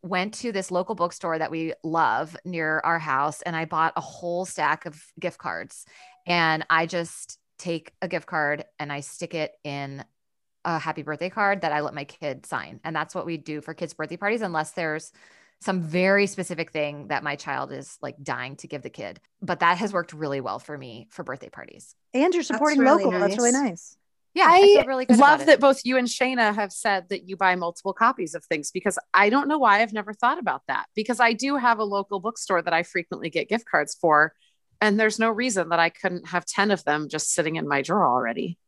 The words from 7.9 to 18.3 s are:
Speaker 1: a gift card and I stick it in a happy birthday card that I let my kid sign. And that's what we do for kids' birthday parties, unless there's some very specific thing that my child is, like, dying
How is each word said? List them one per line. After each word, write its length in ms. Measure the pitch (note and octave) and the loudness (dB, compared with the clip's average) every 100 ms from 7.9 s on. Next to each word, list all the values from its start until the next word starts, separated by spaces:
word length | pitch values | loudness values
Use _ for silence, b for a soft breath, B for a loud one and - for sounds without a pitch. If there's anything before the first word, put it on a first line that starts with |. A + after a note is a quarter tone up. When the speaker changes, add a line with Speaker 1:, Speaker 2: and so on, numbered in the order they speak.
| _ | _
Speaker 1:
a 60 | F3+ | -6
gift 200 | E3+ - | -6 -4
card 380 | E3 D3 D3 - _ | -4 -2 -2 -8 _
and 120 | D3 | -10
I 60 | C#3+ | -8
stick 340 | C#3 - E3+ | -10 -12 -10
it 200 | E3 D3+ - | -6 -6 -8
in 400 | D3 C#3 C#3 C#3 - _ _ _ _ _ | -10 -8 -10 -12 -18 _ _ _ _ _
a 140 | - E3 | -4 -4
happy 220 | E3 D#3 | -4 -8
birthday 260 | C#3+ D3+ F3+ | -6 -6 -6
card 320 | A3+ G3+ G3+ | -2 0 0
that 100 | E3 | 0
I 100 | D3+ | -2
let 120 | D3 D3 | -4 -6
my 80 | |
kid 420 | C#3+ - D3+ C3 - | -12 -10 -8 -8 -8
sign. 340 | C3 D2+ - | -8 -8 -12
And 120 | D#3+ D#3+ | -8 -6
that's 200 | D#3 F#3 | -6 -8
what 100 | E3 | -8
we 120 | E3 | -8
do 240 | D3 D3+ | -8 -10
for 120 | D3 | -10
kids' 200 | D#3+ E3+ - | -10 -10 -8
birthday 220 | D#3 E3+ | -10 -6
parties, 240 | G3+ A#3 | -4 -2
unless 300 | G#3+ E3 D#3 | -2 -4 -4
there's 400 | - E3 D#3 - b b b b b | -4 -4 -6 -10 b b b b b
some 200 | - F#3 | -4 -2
very 460 | E3 E3+ F#3 G3 G3+ | -2 2 4 4 4
specific 440 | G3 F3+ D#3+ D#3+ | -2 -8 -6 -6
thing 360 | D#3 D3 D3 C#3+ | -4 -4 -6 -4
that 160 | C#3 | -4
my 120 | D3 D3 | -4 -6
child 360 | - C3+ C3+ | -6 -6 -6
is, 260 | C3+ C#3 - | -8 -14 -12
like, 140 | C#3 B2+ | -12 -12
dying 340 | C#3 | -8